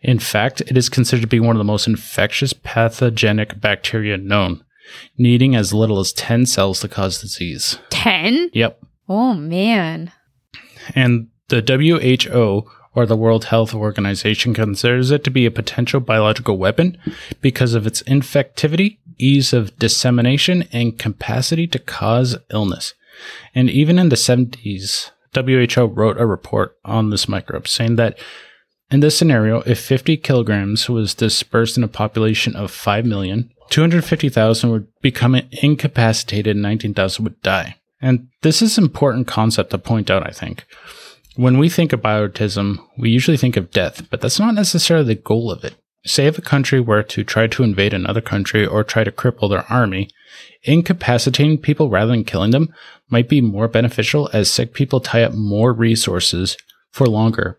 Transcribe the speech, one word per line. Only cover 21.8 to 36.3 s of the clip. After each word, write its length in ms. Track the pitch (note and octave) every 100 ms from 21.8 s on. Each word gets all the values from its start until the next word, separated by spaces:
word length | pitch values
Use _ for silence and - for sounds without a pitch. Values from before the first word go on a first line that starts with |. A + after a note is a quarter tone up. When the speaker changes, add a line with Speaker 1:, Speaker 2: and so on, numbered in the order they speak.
| - - G2+ A#2+ B2+ - -
Speaker 1:
illness. 440 | G#2+ G2+ - - - _ - - - -
And 140 | B2+ B2
even 300 | C#3 D3+ F3+
in 120 | E3+
the 60 | B2
seventies, 960 | - B2 B2 - G#2 F#2+ G2+ - - _ _
W 260 | C#3+ B2+ C3
H 160 | A#2+ B2+
O 100 | A2+
wrote 340 | G2 G#2+ D#2
a 60 | A#2
report 500 | F2+ - - F#2+ _
on 260 | - A2 G#2+
this 180 | G2+ -
microbe 380 | G2+ - - -
saying 300 | - A#2 A#2
that 220 | A2+ - - - - _ _ _ -
in 100 | C3+
this 180 | D3 -
scenario, 440 | E3 A#2+ G#2+ A2+ -
if 140 | A#2
fifty 360 | - C3 - D#3
kilograms 720 | - B2+ A2 G2+ G2 G#2+ -
was 260 | A#2 G2+
dispersed 600 | - A2 - - A#2 A2+ B2+
in 60 |
a 60 | A2
population 640 | - G#2+ A2+ A2 G#2+ -
of 160 | - G2
five 340 | - G#2+ G#2
million, 460 | A#2+ G2+ F#2 G#2 B2 _ -
two 120 | D#3
hundred 240 | E3 E3+
fifty 240 | - D#3+ C#3
thousand 420 | A#2 A2 A2+ A#2+
would 160 | A2 - _
become 320 | C3+ - A#2+
incapacitated 1200 | B2+ - - C#3+ D3 D3 - A2+ A2 -